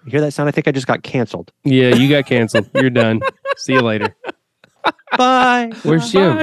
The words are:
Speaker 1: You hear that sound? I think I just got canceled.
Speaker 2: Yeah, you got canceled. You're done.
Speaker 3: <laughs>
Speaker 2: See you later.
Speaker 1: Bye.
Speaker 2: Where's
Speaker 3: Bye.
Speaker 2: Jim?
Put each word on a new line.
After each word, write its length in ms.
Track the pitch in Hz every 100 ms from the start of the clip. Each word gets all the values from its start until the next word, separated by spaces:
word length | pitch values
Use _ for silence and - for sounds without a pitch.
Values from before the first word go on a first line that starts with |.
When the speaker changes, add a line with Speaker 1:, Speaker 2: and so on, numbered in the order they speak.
| 127
Speaker 1:
You 60 |
hear 100 | 135
that 100 | 147
sound? 160 | - 147
I 20 |
think 160 | 147 151
I 40 |
just 160 | 135 127
got 160 | 117
canceled. 480 | - 135 113 90 - _
Speaker 2:
Yeah, 320 | 143 131 127 120
you 140 | 139
got 160 | 143 131
canceled. 440 | 123 113 113 - -
You're 140 | 131
done. 320 | 120 113 113 539 -
Speaker 3:
<laughs> 180 | - -
Speaker 2:
See 160 | -
you 80 | 131
later. 340 | 117 107 104 - - - _ _ _ _ - - - 240
Speaker 1:
Bye. 540 | 254 254 254 247 233 226
Speaker 2:
Where's 280 | - 160 240
Speaker 3:
Bye. 60 | 370
Speaker 2:
Jim? 160 | 190 208